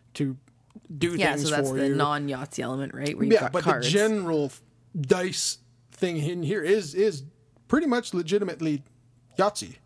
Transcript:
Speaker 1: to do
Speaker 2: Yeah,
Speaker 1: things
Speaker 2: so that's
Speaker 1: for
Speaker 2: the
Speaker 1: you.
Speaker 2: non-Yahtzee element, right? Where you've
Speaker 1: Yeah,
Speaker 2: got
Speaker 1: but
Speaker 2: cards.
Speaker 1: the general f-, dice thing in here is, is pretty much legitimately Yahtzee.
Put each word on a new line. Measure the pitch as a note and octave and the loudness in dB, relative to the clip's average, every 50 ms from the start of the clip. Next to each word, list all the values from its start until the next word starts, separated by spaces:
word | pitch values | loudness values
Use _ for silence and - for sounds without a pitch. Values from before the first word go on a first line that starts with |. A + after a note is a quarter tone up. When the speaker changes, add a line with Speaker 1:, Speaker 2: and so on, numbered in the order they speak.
| _ _ _ | _ _ _
Speaker 1:
to | - D3 C3+ C3 C3 _ _ _ _ _ _ _ - - - D#3+ | -4 -2 -2 -4 -6 _ _ _ _ _ _ _ -20 -18 -16 -6
do | C#3 D#3+ F3 F3 | -4 -2 -2 0
Speaker 2:
Yeah, | E3 F#3+ D#3+ C#3 | 2 2 2 2
Speaker 1:
things | D3 C#3+ D3+ | 2 0 0
Speaker 2:
so | D3+ | 0
that's | D3 C#3 C3+ | 0 0 0
Speaker 1:
for | C3+ | 0
Speaker 2:
the | C#3 C#3 C#3 | 0 0 2
Speaker 1:
you. | C#3 | 2
Speaker 2:
non-Yahtzee | D3+ D3 D3 D3 D3 C#3+ C#3 C3+ B2+ C#3 D3 - - | 2 2 2 0 -2 -2 -4 -6 -6 -8 -8 -8 -8
element, | - A#2+ C3 C3+ C#3 - - | -6 -4 -4 -4 -6 -6 -8
right? | - C#3+ C#3+ - | -6 -6 -4 -2
Where | - - | 0 4
you've | - A3 | 4 4
Speaker 1:
Yeah, | G3+ C#3 | 4 4
Speaker 2:
got | - C#3 | 2 -2
Speaker 1:
but | F3+ D#3 | 0 2
Speaker 2:
cards. | E3 D3+ B2 B2 | 2 0 2 0
Speaker 1:
the | B2 E3 | 2 4
general | G3+ G#3 A3 A3 G#3 F#3 E3 D#3+ D3+ C#3+ | 4 4 4 2 0 -2 0 0 0 0
f-, | C3+ - - - _ _ _ _ _ - E3 | -2 -4 -10 -20 _ _ _ _ _ -8 -6
dice | C#3+ C3 G3 F3+ F#3 F#3+ - - - - - - _ _ _ _ _ _ - | 0 2 2 2 2 -2 -2 -2 -4 -4 -4 -6 _ _ _ _ _ _ -6
thing | - F#3+ F3+ E3+ | -4 -2 -2 -2
in | D#3 D3+ D#3+ F3+ F3 E3 | -2 -2 -2 -2 -2 -2
here | C#3+ G3+ G#3 D3 | -2 -2 -2 2
is, | E3 G3+ A3 F3+ D3 D3 | 2 2 2 2 -2 0
is | F3+ G3+ A3 E3+ C#3 C3+ D3+ - _ _ _ _ _ _ _ | 2 2 2 2 -2 -10 -14 -18 _ _ _ _ _ _ _
pretty | A#3 D4+ E4+ | 2 2 4
much | D4 A#3+ A#3+ A#3 - - | 4 2 0 0 -2 -4
legitimately | F3+ E3+ D#3 G3 G#3 G3+ F#3 E3 - E3 D#3+ D3+ C#3 C#3+ _ _ _ _ _ _ _ _ _ - - | -4 -2 0 0 0 0 0 -4 -2 -2 -2 -2 -2 -4 _ _ _ _ _ _ _ _ _ -2 0
Yahtzee. | F#3+ G#3 - - G#2 F2 - - _ | 0 2 0 -2 -8 -10 -14 -20 _